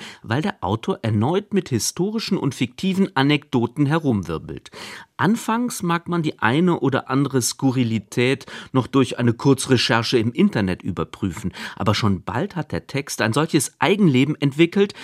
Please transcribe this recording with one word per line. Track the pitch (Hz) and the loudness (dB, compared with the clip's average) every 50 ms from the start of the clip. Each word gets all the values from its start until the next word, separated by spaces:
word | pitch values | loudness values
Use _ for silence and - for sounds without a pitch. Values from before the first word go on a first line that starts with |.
| - - - - - | -4 -14 -20 -14 -8
weil | - 110 139 | -4 -4 -2
der | 165 202 - _ - | -2 -4 -6 _ -4
Autor | - 101 117 - - 190 - | -4 -4 -2 -2 -4 -4 -4
erneut | - 113 110 104 107 131 175 196 208 - - | -2 -2 0 2 2 2 0 -2 -2 -2 -2
mit | 196 - - | -4 -2 -2
historischen | 135 107 - - - - 170 208 214 226 - - 202 156 | -2 -4 -2 -4 -4 -4 -4 -4 -4 -4 -4 -2 -2 -2
und | - 139 123 | -2 -2 -2
fiktiven | - 131 120 - - - 190 185 180 196 - - 135 | -2 -4 -6 -4 -4 -4 -2 0 0 0 0 0 0
Anekdoten | 135 143 147 147 - _ - 127 113 117 - - 147 | 2 2 2 0 0 _ 0 0 0 0 0 -2 0
herumwirbelt. | 135 151 165 156 143 117 98 90 80 82 78 - 78 78 62 - - - - - - - - - - _ - | 0 0 0 0 0 0 0 0 -2 -6 -6 -6 -10 -14 -14 -14 -18 -18 -18 -16 -16 -16 -18 -20 -14 _ -2
Anfangs | - 165 220 233 - - 220 233 247 240 - - - | 0 0 0 0 -2 -2 -2 -2 -2 -4 -6 -4 -4
mag | 175 170 170 170 - | -2 -2 -2 -4 -4
man | 175 170 156 | -4 -2 -2
die | 156 - - | -4 -4 -2
eine | - 110 120 151 180 180 170 - | 0 0 2 4 4 2 2 2
oder | - 135 127 131 - - | 0 0 0 -2 -2 -2
andere | 131 135 143 139 131 131 | -2 0 0 0 0 0
Skurrilität | 117 - - - - 135 123 131 127 113 110 110 - - - - 120 123 135 131 - - - - - - | -2 -2 -2 -2 0 0 2 2 0 0 0 -2 -4 -4 -2 0 0 0 0 -2 -4 -10 -16 -16 -10 -4
noch | - 131 120 - | -2 -2 0 2
durch | - 139 131 123 - - | 4 2 2 2 0 0
eine | 127 120 113 | 0 0 2
Kurzrecherche | - - 139 135 - - - - - - - 127 117 113 - - 123 | 2 4 4 4 4 2 2 2 2 4 2 2 2 2 2 2 2
im | 110 117 | 2 0
Internet | - - 190 208 - 127 104 92 87 - - | 2 2 2 2 2 2 0 0 -2 -4 -4
überprüfen, | 110 90 87 80 - - - - 98 82 - - 92 - - - - - | -6 -4 -4 -6 -6 -6 -6 -6 -6 -4 -4 -8 -8 -8 -8 -12 -12 -10
aber | - 98 98 104 | -4 0 0 0
schon | - - 104 98 87 - | 2 2 0 0 0 -2
bald | - 92 117 170 208 - | -4 -4 -4 -4 -4 -4
hat | 175 147 - | -8 -8 -6
der | - 85 - - | -6 -8 -8 -6
Text | - 139 143 - - - | -6 -8 -6 -6 -4 -2
ein | 117 110 113 | 0 0 2
solches | 143 156 160 - 156 - - - - | 2 0 2 2 0 0 -2 -4 -2
Eigenleben | - 143 196 202 208 170 131 127 135 139 151 | 0 2 4 4 4 4 6 6 4 2 2
entwickelt, | - - 143 131 147 170 165 - 196 202 202 - - | 0 -2 0 2 2 2 2 4 2 0 0 0 -6